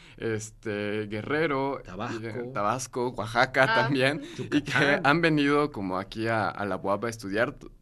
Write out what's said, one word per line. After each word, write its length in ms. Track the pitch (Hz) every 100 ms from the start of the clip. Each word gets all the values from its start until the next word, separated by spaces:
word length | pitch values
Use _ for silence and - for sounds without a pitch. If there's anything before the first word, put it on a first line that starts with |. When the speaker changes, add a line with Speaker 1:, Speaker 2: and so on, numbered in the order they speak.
| - -
Speaker 1:
este, 920 | 113 110 110 - 110 104 104 107 107
Guerrero, 720 | 107 - 147 165 135 135 135
Speaker 2:
Tabasco. 380 | - 92 120 117
Speaker 1:
y, 60 | 113
eh, 240 | 113 123
Tabasco, 560 | 131 101 127 - 127 123
Oaxaca 540 | 123 107 117 127 135 135
Speaker 3:
Ah. 160 | -
Speaker 1:
también, 380 | 120 135 131 156 - -
y 100 | 117
que 120 | 147
Speaker 2:
Yucatán. 420 | 143 139 139 143
Speaker 1:
han 180 | 139 156
venido 500 | 165 151 143 147 147
como 260 | 120 95 92
aquí 300 | 98 107 113
a, 220 | 113 95
a 160 | - 101
la 100 | 92
uap 280 | 95 104 117
a 40 |
estudiar, 480 | 113 101 101 127 143 - -